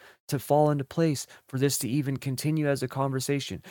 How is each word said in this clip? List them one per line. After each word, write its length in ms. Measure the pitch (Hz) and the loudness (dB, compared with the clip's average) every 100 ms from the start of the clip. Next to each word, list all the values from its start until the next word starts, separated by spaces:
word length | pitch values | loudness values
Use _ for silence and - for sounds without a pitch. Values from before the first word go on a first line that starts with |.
| - - - | -20 -20 -6
to 100 | 143 | -4
fall 320 | - 147 151 | 2 4 4
into 140 | 147 | 2
place 420 | 135 - 165 139 - - - | -2 0 2 0 -6 -16 -8
for 100 | 131 | 0
this 200 | 139 131 | 0 2
to 100 | 113 | 0
even 280 | 135 135 135 | 0 0 -2
continue 520 | - 127 151 156 147 | -4 -2 0 0 2
as 140 | 139 | 0
a 60 | 127 | -2
conversation. 760 | - 139 131 127 143 - 92 - | -2 -2 -2 -2 -2 -2 -8 -12